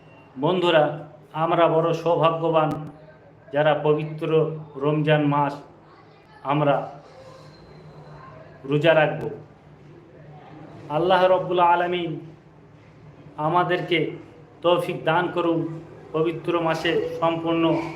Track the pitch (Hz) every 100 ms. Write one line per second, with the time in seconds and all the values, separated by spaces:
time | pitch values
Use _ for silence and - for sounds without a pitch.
0 | - - - 131 151 185 175 160 143 -
1 | - - - 156 165 170 160 160 165 160
2 | 165 160 160 165 165 160 151 143 - -
3 | - - - - - 143 151 151 151 151
4 | 156 - 160 156 - - - 135 147 156
5 | 151 151 147 143 139 - - - - -
6 | - - - - 135 147 143 135 - -
7 | - - - - - - - - - -
8 | - - - - - - 135 147 160 156
9 | 147 - - - - - - - - -
10 | - - - - - - - - - 151
11 | 180 180 185 185 160 180 175 175 180 180
12 | 165 147 - - - - - - - -
13 | - - - - 156 175 170 180 - -
14 | - - - - - - 170 170 - 151
15 | 160 170 170 175 170 156 - - - -
16 | - 156 165 151 - 170 160 156 170 151
17 | - - 165 165 165 165 165 156 -